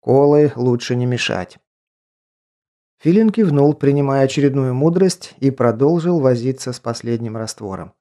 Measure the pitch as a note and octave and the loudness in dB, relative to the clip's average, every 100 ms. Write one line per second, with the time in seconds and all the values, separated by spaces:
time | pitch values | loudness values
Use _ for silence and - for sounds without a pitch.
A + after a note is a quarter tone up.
0 | - C3 C#3+ D3 D3 A#2+ B2 B2 - B2 | 2 2 4 4 2 0 -2 -2 -4 -4
1 | B2 B2 - G2 F2+ - _ _ _ _ | -2 -4 -4 -6 -8 -16 _ _ _ _
2 | _ _ _ _ _ _ _ _ _ _ | _ _ _ _ _ _ _ _ _ _
3 | D3+ F#3+ A3+ G#3 G3+ C#3+ C#3+ D3 C#3 C#3+ | 0 2 2 2 2 4 2 2 0 0
4 | C#3 C3+ C3+ D3 C#3+ C3+ C3 B2+ D#3 F3 | 0 0 0 2 0 0 -2 0 0 2
5 | F#3 - - - C3+ C3 A#2+ A2 C#3 E3+ | 0 0 -14 -4 -4 0 0 2 0 0
6 | E3 F3 C3 A#2+ B2 B2+ - B2 - A#2 | 0 0 2 0 -2 -6 -10 -10 -8 -8
7 | A#2 A#2 A#2 A2 A2 - G#2 F#2 E2+ _ | -6 -6 -6 -10 -12 -10 -10 -10 -12 _